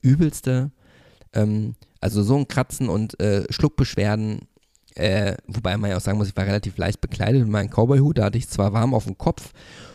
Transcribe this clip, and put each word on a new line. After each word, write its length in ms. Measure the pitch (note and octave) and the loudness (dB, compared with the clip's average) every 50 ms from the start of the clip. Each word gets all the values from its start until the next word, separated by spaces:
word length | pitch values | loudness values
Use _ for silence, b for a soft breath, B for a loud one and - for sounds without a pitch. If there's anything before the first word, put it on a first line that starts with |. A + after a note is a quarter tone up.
übelste, 680 | - B2+ C#3 D#3 F3 D3+ - - - C3 B2+ B2+ C3+ D3 - b b b b b b b b b b b b | 2 4 4 4 4 2 0 -2 -4 -2 -2 0 -2 -4 -6 b b b b b b b b b b b b
ähm, 420 | A2+ G#2+ G#2+ G#2+ G#2+ G#2+ A2 A#2 - b b b b | 0 0 2 2 0 -2 -4 -6 -10 b b b b
also 220 | b G2 G#2 G#2 G2+ | b -2 0 2 2
so 140 | G#2 C3+ | 4 2
ein 120 | D3 C3+ - | 2 2 0
Kratzen 400 | - C3 B2 - - - C3 A2 | -2 -2 -2 -2 -4 -4 -2 -2
und, 320 | E2+ G#2 A2 - - - | 0 0 -2 -4 -4 -2
äh, 300 | F#2+ G#2 G2+ G2+ - - - | 0 0 0 0 0 -2 -2
Schluckbeschwerden, 960 | - - D3 - - C3+ - - - G2 G#2 G#2+ A2 G#2+ G#2+ G#2+ - - - _ _ _ _ _ _ _ _ - | 2 2 2 2 2 -2 -2 0 0 0 0 0 0 -2 -4 -4 -6 -10 -14 _ _ _ _ _ _ _ _ -8
äh, 420 | - F2 G2+ F#2+ F#2 G2+ G2+ F#2+ - - | -4 -2 0 0 0 0 -2 -4 -6 -8
wobei 300 | - G2 A#2 G#2+ F2+ F#2+ | -10 -8 -6 -4 -2 -2
man 140 | G#2+ G#2 G2+ | -2 -2 -2
ja 80 | F#2+ F2+ | -2 -2
auch 40 | - | -2
sagen 140 | G2 G2 | -2 -2
muss, 120 | G#2+ G#2 G2 | -2 -2 -2
ich 80 | - | -2
war 100 | - G2 | -4 -2
relativ 320 | G2 G2 G#2 - G2 F#2+ - | -2 -2 -2 -2 -4 -6 -4
leicht 240 | E2 F#2 G#2 - - | -4 -4 -4 -4 -6
bekleidet 400 | - - - G2 G#2 B2+ C3+ A#2+ | -6 -4 -2 0 2 2 2 2
mit 80 | G#2+ | 2
meinem 180 | G#2 G#2 G2 G2+ | 0 -2 -2 -2
Cowboy-Hut, 480 | - - A2+ B2 C#3 C3+ C#3 D3 - | 0 0 2 4 4 4 4 4 2
da 80 | - G2+ | 2 0
hatte 140 | G2+ G2+ A#2+ | 0 0 -2
ich 100 | B2+ - | -4 -4
zwar 240 | - - G2 G2 G2 | -2 0 0 2 2
warm 220 | A2+ A2+ C3+ B2+ | 2 2 2 2
auf 100 | A2+ - | 0 -2
dem 140 | - F#2+ - | -4 -6 -4
Kopf, 340 | - E3+ E3+ - - - - B B B B B B B B | -2 -2 -2 -2 -4 -20 -20 B B B B B B B B